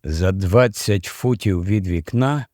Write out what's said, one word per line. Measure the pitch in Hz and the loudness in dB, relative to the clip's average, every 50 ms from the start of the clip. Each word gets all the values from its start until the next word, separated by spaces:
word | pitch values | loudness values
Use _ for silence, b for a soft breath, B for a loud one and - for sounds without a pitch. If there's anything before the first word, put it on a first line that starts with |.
| - | -6
За | 73 78 80 90 95 | -4 -2 0 0 0
двадцять | 95 95 95 90 92 120 127 120 98 - - - 104 98 - | 0 0 -2 4 4 4 4 4 0 -4 -2 0 0 0 -2
футів | - - - - 123 123 104 - 107 95 87 87 | -6 -10 -4 -2 -2 -2 0 0 0 0 0 0
від | 95 104 107 95 | 0 0 0 0
вікна | 92 87 85 80 - - 120 127 135 147 147 123 _ | 0 -2 -2 -4 -2 0 0 0 0 0 -2 -6 _